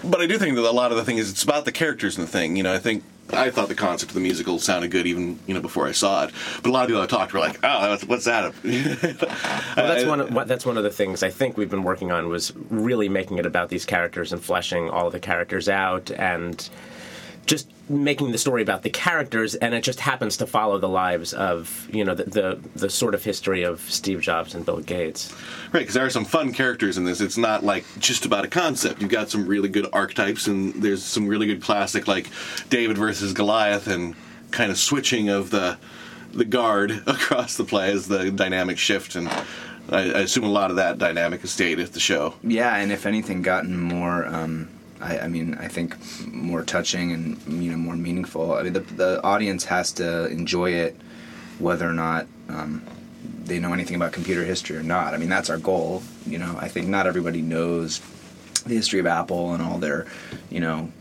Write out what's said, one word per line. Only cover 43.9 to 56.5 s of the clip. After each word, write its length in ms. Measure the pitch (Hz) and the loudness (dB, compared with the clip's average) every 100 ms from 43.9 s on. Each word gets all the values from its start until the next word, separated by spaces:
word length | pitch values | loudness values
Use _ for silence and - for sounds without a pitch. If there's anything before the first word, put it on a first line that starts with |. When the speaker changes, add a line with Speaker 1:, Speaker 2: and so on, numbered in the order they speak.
| 87 87 87 73 | 0 0 -2 -2
Speaker 3:
um... 420 | 82 80 80 80 - - - | -4 -4 -4 -8 -14 -20 -12
I, 200 | - 82 | -4 -4
I 80 | 85 | -2
mean, 260 | 82 82 76 | -2 -4 -4
I 80 | 85 | -6
think 280 | - 85 - - - - | -4 -4 -6 -14 -12 -10
more 380 | - 87 82 | -6 -4 -2
touching 480 | 80 90 80 90 87 | -2 -2 0 -2 -2
and, 520 | 82 80 76 - 82 | -2 -4 -6 -6 -4
you 60 | 85 | -2
know, 80 | 82 | -2
more 180 | 85 85 | -4 -4
meaningful. 580 | 85 90 90 80 82 | -2 -2 -4 -4 0
I 100 | 80 | 0
mean, 100 | 87 | 0
the, 60 | 90 | -2
the 440 | - - 92 92 | -4 0 2 2
audience 400 | 95 104 104 92 - | 2 2 2 0 0
has 260 | 92 90 | 0 0
to 320 | - 85 85 82 | -2 0 0 0
enjoy 440 | 80 82 90 90 | -2 0 2 2
it, 240 | 85 82 - - - - - - - | 2 0 -2 -18 -18 -16 -16 -16 -4
whether 280 | 90 85 85 | 0 0 0
or 60 | |
not, 320 | 82 82 82 - - - | 0 0 0 -4 -14 -10
um, 320 | 78 76 76 - - - - - - - | -8 -6 -8 -10 -18 -18 -16 -14 -12 -6
they 140 | 87 | -4
know 140 | 87 | -2
anything 220 | 87 87 90 | -2 -2 -2
about 160 | 82 | -2
computer 320 | 87 85 87 | -2 -2 -2
history 320 | 85 90 - 78 | 0 -2 -4 -6
or 60 | |
not. 320 | 80 90 76 | 0 0 0
I 40 | 76 | -2
mean, 120 | 85 | 0
that's 220 | 92 85 | 0 0
our 80 | 82 | -2
goal. 420 | 80 90 82 92 - - - | 0 0 0 -4 -8 -12 -8
You 140 | 87 | -6
know, 180 | 87 | -6